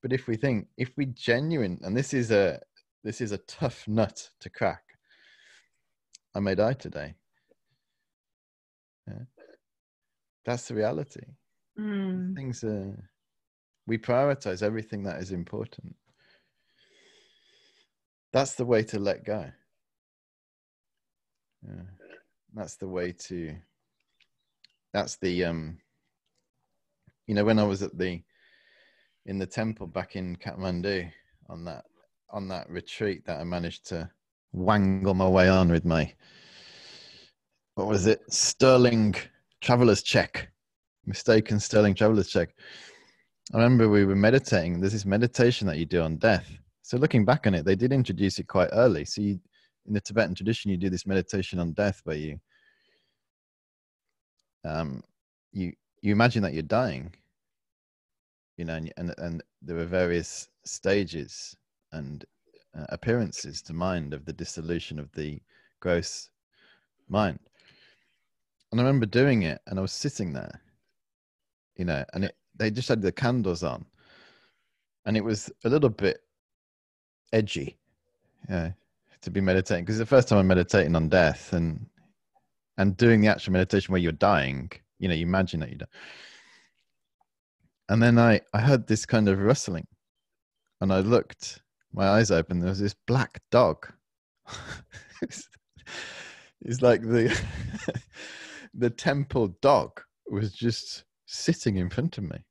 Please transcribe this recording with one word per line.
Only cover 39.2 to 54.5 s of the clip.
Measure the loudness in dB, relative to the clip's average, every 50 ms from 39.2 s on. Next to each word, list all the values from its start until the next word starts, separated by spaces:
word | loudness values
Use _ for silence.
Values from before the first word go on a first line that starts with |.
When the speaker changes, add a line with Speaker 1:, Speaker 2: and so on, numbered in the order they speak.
| -8 -12 _ _ _ _ _ _
Speaker 1:
traveler's | 2 2 4 6 8 6 6 4 2
check. | 2 2 2 2 2 _ -12 -12 -12 _ _ _ _ _ _ _ _ _ _ _
Mistaken | -10 -10 -6 2 4 4 4 4 2 -2 -2
sterling | -2 0 2 4 4 4 4
traveler's | 4 2 4 4 2 0 0
check. | 0 -2 -2 -2 _ _ -20 -20 -20 -20 -20 -20 -20 -20 _ _ _ _ _ _ _ _ _ -4 0
I |
remember | 2 4 6 6 6 6 6
we | 6 6 4
were | 4 4
meditating. | 4 4 6 6 4 2 2 0 0 0 0 -2 0
There's | 0 0 -2
this | -2 -2
meditation | 0 0 2 2 0 _ 4 4 4 4 2 -2
that | -4 -2 -2
you | -4
do | -2 0 0 0
on | 0 -4
death. | 0 2 2 2 2 0 -6 -18 -20 -20 _ _ _ _
So | -6 -2 0
looking | 0 2 4 2 4
back | 4 2 2 2
on | 0 0
it, | 2 2
they | 2 2
did | 2 2 0 2
introduce | 2 0 0 0 0 0 0 0 -2
it | -10
quite | _ 0 2 2 2 4
early. | 4 4 4 4 0 -4
So | -6 -6 -4 -2
you, | -2 -2 -4 _ _ _ _ _ _ _ _ _
in | -4 -4
the | -4
Tibetan | -4 -2 0 0 0 0 -2
tradition, | -4 -2 -4 -4 -2 -2 -4
you | -4
do | -2 -2 -2
this | -2 -4 -4
meditation | -2 -2 -2 -2 _ -4 -6 -4 -4 -4 -4
on | -4 -4 -2
death | -2 -2 -2 -2 -4 _
where | -8 -8
you, | -6 -6 -8 -10 -12 _ _ _ _ _ _ _ _ _ _ _ _ _ _ _ _ _ _ _ _ _ _ _ _ _ _ _ _ _ _ _ _ _ _ _ _ _ _ _ _ _ _